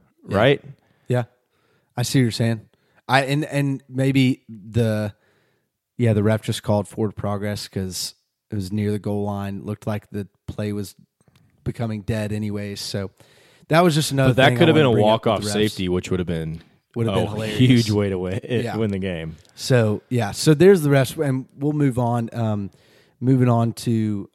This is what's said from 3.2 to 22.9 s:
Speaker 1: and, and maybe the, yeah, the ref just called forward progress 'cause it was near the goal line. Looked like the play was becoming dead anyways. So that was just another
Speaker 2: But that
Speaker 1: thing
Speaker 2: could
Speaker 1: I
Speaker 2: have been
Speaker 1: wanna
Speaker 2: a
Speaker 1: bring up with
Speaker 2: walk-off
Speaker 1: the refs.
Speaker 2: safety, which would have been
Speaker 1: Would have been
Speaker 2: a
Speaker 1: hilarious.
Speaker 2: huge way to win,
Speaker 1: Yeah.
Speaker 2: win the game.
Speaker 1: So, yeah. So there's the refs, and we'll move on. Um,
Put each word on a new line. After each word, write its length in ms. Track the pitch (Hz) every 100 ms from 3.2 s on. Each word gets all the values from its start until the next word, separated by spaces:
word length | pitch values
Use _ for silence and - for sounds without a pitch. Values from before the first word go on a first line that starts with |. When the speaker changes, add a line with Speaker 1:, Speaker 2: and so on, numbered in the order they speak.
Speaker 1:
and, 200 | 135 143 156
and 380 | 143 143 135 -
maybe 540 | 131 135 135 127 135 -
the, 680 | 110 107 107 113 107 104 - _ _ _ _ _ _ _ -
yeah, 160 | 117
the 80 | 107
ref 200 | 104 110
just 180 | - -
called 240 | - 104 95
forward 280 | - 107 -
progress 520 | 101 101 104 101 -
'cause 460 | 101 92 87 - - _ _ _
it 40 | 104
was 160 | 92
near 200 | 107 104
the 80 | 104
goal 240 | 104 104 101
line. 380 | 101 98 98
Looked 220 | - 104 -
like 220 | 104 -
the 160 | 101 95 _ -
play 240 | - 104
was 240 | 104 95 - _ _ _ _ _ _
becoming 380 | - - 117 107
dead 280 | 98 110 104
anyways. 480 | 104 107 101 101 101
So 320 | - 101 98 - _ _ _ _ _
that 140 | 156
was 120 | 180 151
just 160 | 139
another 180 | 135 131
Speaker 2:
But 60 | 123
that 100 | 156
Speaker 1:
thing 80 | 123
Speaker 2:
could 40 | 165
Speaker 1:
I 20 |
Speaker 2:
have 80 | 156
been 100 | 135
Speaker 1:
wanna 60 |
Speaker 2:
a 20 |
Speaker 1:
bring 120 | 107 107
up 160 | 110 117
with 20 |
Speaker 2:
walk-off 140 | 101
Speaker 1:
the 60 | 104
refs. 40 |
Speaker 2:
safety, 360 | 104 107 - 92
which 200 | 90 -
would 80 | 92
have 80 | 87
been 340 | 82 80 82 - _ _ 117
Speaker 1:
Would 100 | 113
have 80 | 104
been 80 | 107
Speaker 2:
a 40 |
Speaker 1:
hilarious. 280 | 107 110 107
Speaker 2:
huge 340 | 127 120 107
way 180 | 104 101
to 80 | 92
win, 220 | 90 95 -
Speaker 1:
Yeah. 280 | 117 113 104
Speaker 2:
win 140 | 110
the 60 | 98
game. 360 | 95 82 80 80 _ -
Speaker 1:
So, 460 | - 127 107 104 -
yeah. 220 | 123 101
So 220 | - 156
there's 280 | 151 185 190
the 80 | 147
refs, 280 | 139 131 -
and 220 | 143 131 127 -
we'll 160 | 143
move 260 | 151 143 117
on. 300 | 120 120 113
Um, 380 | 117 113 104 98 - _